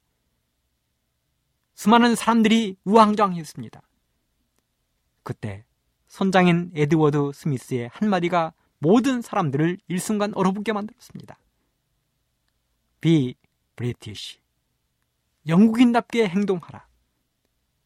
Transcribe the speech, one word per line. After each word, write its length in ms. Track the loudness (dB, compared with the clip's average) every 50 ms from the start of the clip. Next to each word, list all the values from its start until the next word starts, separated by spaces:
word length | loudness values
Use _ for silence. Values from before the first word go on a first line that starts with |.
| _ _ _ _ _ _ _ _ _ _ _ _ _ _ _ _ _ _ _ _ _ _ _ _ _ _ _ _ _ _ _ _ _ _ _
수많은 400 | -4 2 4 4 4 4 2 0
사람들이 640 | 0 0 0 2 2 4 4 4 2 0 -2 -8 -8 _
우왕좌왕했습니다. 960 | 2 4 4 4 4 4 0 -2 -2 -2 -8 -10 -12 -14 -16 -16 -16 -18 -20 -20 _ _ _ _ _ _ _ _ _ _ _ _ _ _ _ _ _ _ _ _ _ _ _ _ _ _ _ _
그때 420 | -14 -12 -10 -10 -12 -12 -14 -18 _ _ _ _ _ _ _ _ _
선장인 640 | -8 -4 -2 2 4 4 4 4 4 2 -2 -6 -4
에드워드 560 | -2 0 0 2 2 2 2 2 0 -2 -4 -6
스미스의 560 | -8 -6 -6 -6 -6 -6 -8 -8 -8 -8 -10 -8
한마디가 600 | -4 -2 -2 0 -2 -2 -2 -2 -2 -2 -4 -8 _ _ _ _ _
모든 420 | 0 2 4 4 4 0 -2 -4
사람들을 560 | -6 -6 -4 -4 -4 -2 -2 0 -2 -2 -2 -6 _ -8
일순간 460 | -8 -6 -4 -4 -4 -4 -4 -4 -2
얼어붙게 400 | -2 -2 -2 -2 -2 -4 -6 -6
만들었습니다. 640 | -6 -8 -10 -14 _ -20 -20 -20 -20 -20 -20 -20 _ _ _ _ _ _ _ _ _ _ _ _ _ _ _ _ _ _ _ _ _ _ _ _ _ _ _ _ _ _ _ _ _
"Be 340 | 0 2 2 2 2 -2 -6 -12 _ _ _ _ _ _ _
British." 640 | -8 -8 -8 -8 -8 -14 -16 -16 -16 -16 -18 -18 _ _ _ _ _ _ _ _ _ _ _ _ _ _ _ _ _ _ _ _ _ _ 0
영국인답게 800 | 4 4 4 4 4 4 4 4 4 0 -2 -2 -2 -2 -2 0
행동하라. 600 | 0 -2 -2 -2 -2 -4 -6 -12 -18 -20 -20 _ _ _ _ _ _ _ _ _ _ _ _ _ _ _ _ _ _ _ _